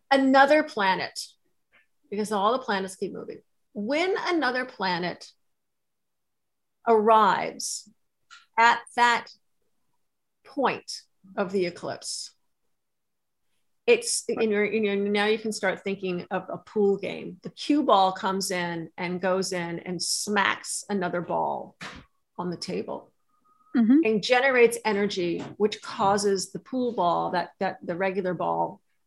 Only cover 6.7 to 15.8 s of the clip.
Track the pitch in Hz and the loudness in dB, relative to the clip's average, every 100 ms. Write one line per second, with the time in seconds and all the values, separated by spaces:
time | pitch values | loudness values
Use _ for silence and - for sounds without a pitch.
6.7 | _ - 226 214 220 202 170 113 - - | _ 2 4 6 6 6 2 -2 -6 -10
7.7 | - - _ _ _ _ - _ - 233 | -10 -14 _ _ _ _ -20 _ 2 4
8.7 | 240 - - 240 233 - - _ _ _ | 4 -4 2 2 2 -4 -20 _ _ _
9.7 | _ _ _ _ _ _ _ - - 240 | _ _ _ _ _ _ _ -12 -2 -2
10.7 | 147 - - - _ 190 - 185 196 175 | -2 -10 -16 -16 _ -12 -6 -4 -2 -2
11.7 | 170 143 - - - - _ _ _ _ | -4 -10 -10 -10 -12 -14 _ _ _ _
12.7 | _ _ _ _ _ _ _ _ _ _ | _ _ _ _ _ _ _ _ _ _
13.7 | _ - 233 - - - 233 220 208 208 | _ 2 2 2 -4 -4 -2 0 2 0
14.7 | 220 202 202 202 208 208 220 220 214 190 | 0 0 0 0 0 0 0 -2 -2 -2
15.7 | - | -2